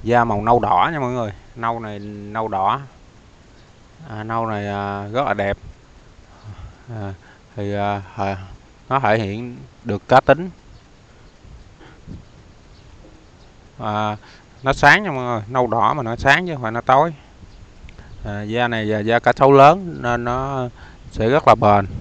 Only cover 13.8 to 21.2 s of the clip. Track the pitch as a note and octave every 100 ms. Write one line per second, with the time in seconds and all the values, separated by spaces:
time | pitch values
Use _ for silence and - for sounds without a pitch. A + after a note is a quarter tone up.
13.8 | A2 G#2+ G#2+ G#2+ - - - - C3+ C3+
14.8 | C#3+ E3+ G#3 C3+ B2 A#2 G#2 B2+ B2 A2+
15.8 | G#2+ D3 A#2 A#2 C3+ D3+ F3+ C#3+ A2+ A#2
16.8 | - C3+ E3+ D3 - - - - - -
17.8 | - - - - G#2 G2+ G#2 A2+ A#2+ A2+
18.8 | G#2+ G#2+ G#2+ A#2 - - C3+ C#3 C#3 F#3
19.8 | F3+ C#3+ B2 A#2+ A#2+ B2+ C3+ C3+ B2 -
20.8 | - - - -